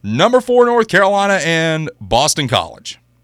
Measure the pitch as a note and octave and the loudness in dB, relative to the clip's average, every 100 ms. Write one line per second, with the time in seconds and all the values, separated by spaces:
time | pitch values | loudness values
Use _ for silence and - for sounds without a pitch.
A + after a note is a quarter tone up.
0 | G2+ A#2 G#3 B3+ - B3 A#3+ A#3+ A3+ F#3 | -6 0 2 2 2 2 2 2 2 2
1 | G3 G3+ G3+ G3 D#3 E3 E3 D#3+ D#3 - | 2 2 0 0 0 -2 -2 -2 -6 -10
2 | G2 A#2 D3+ - C3 G#2 E2 - - - | -2 0 0 -2 -2 -2 -2 -10 -18 -20
3 | _ _ | _ _